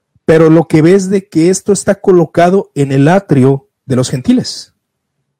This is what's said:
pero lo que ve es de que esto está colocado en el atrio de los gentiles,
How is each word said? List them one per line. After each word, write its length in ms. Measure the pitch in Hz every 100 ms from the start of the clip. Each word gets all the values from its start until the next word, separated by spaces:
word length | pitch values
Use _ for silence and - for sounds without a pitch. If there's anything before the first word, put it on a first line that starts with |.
| _ _
pero 260 | - 160 160
lo 160 | 160 160
que 160 | 160
ve 120 | 156
es 140 | 196 185
de 180 | 202 190
que 220 | 165 165
esto 220 | 190 -
está 220 | 196 - 196
colocado 760 | - 180 165 - 175 196 -
en 160 | - 139
el 160 | 139 139
atrio 600 | 190 - 139 131 139 - _ -
de 100 | 120
los 140 | 127
gentiles, 640 | 135 127 254 - - - _ _ _ _ _ _